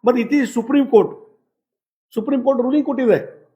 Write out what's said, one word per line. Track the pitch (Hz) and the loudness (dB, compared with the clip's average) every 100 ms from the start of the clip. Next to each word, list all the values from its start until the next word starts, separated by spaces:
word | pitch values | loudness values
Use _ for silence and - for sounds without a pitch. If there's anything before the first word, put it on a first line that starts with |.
| 226 | 2
ಮತ್ತು | 240 | 0
ಇತ್ತೀಚೆಗೆ | 226 285 247 240 | 0 -2 0 -4
ಸುಪ್ರೀಂ | 226 285 262 | 0 0 4
ಕೋರ್ಟ್, | 220 - - - _ _ _ _ _ _ _ _ 233 | 2 2 -6 -20 _ _ _ _ _ _ _ _ -10
ಸುಪ್ರೀಂ | 220 269 262 | -4 -2 0
ಕೋರ್ಟ್ | 262 247 | 0 0
ರೂಲಿಂಗ್ | 294 311 | 0 -2
ಕೊಟ್ಟಿದೆ | 240 247 175 - - _ | -2 0 0 -2 -18 _